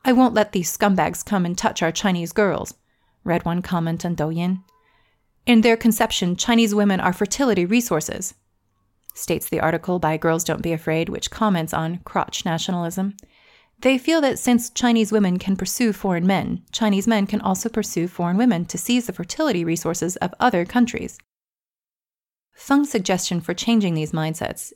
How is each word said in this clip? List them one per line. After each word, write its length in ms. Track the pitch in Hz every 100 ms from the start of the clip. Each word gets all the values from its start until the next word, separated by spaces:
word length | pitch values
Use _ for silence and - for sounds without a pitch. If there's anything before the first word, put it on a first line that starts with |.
| -
"I 60 |
won't 220 | 247 254
let 180 | 214 214
these 220 | 202 170
scumbags 480 | - 208 185 160 180
come 220 | - 202
and 120 | 175 180
touch 260 | 226 226
our 100 | 170
Chinese 400 | 165 208 175 170
girls," 420 | 202 202 160 - - _ _ _ _
read 220 | - 170
one 160 | 170 175
comment 460 | 175 175 165 165 175
on 100 | 165
Douyin. 460 | 156 165 175 185 - _ _ _ _ _ _ _
"In 160 | - 233
their 160 | 226 226
conception, 600 | 226 220 226 - 180 180
Chinese 380 | - 233 226
women 240 | 208 202 185
are 140 | 180
fertility 540 | 180 208 - 277 196 175
resources," 680 | 233 240 160 - - - - _ _ _ _ _ _ -
states 360 | - - 180 -
the 120 | -
article 380 | 160 165 170 180
by 180 | 156 156
Girls 260 | 165 160
Don't 200 | - 156
Be 100 | 170
Afraid, 360 | 160 - 160 165
which 200 | - -
comments 440 | - 220 180 160
on 260 | - 160 175
crotch 400 | - 185 - -
nationalism. 720 | 185 165 - 180 170 170 190 196 - _ _ _ _ _
"They 160 | 254 262
feel 220 | 262 330
that 160 | 285 -
since 320 | - 240 240
Chinese 420 | - 247 233 208
women 260 | 214 190 180
can 180 | - 190
pursue 360 | 185 - 233
foreign 340 | 196 196 170 175
men, 360 | 190 - 180 -
Chinese 340 | - 220 196 214
men 200 | 220 196
can 160 | 208
also 260 | - 185 226
pursue 400 | 220 208 - 175
foreign 300 | - 175 185
women 260 | 254 170
to 140 | 165 175
seize 280 | - 247 233
the 60 |
fertility 500 | 185 185 - 311 185
resources 540 | 165 165 160 175 175 185
of 180 | 180 -
other 240 | 247 180
countries." 540 | 175 247 233 - - - _ _ _ _ _ _ _ _ _ _ _ _ _ _
Feng's 300 | - 277 285
suggestion 500 | 220 185 185 - 175
for 140 | 165
changing 400 | 175 - 233 196
these 180 | 160 156
mindsets 580 | 160 156 160 - - -